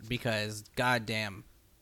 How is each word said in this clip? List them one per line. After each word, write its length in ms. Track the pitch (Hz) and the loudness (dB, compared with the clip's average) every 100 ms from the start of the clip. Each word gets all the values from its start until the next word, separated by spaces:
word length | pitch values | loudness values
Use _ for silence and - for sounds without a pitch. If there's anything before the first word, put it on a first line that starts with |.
| 110 | -6
because, 560 | 120 120 107 107 107 104 - | -2 0 0 0 -4 -6 0
goddamn, 680 | 123 123 110 110 107 95 - - - - | 4 4 2 -2 -2 -6 -14 -20 -20 -20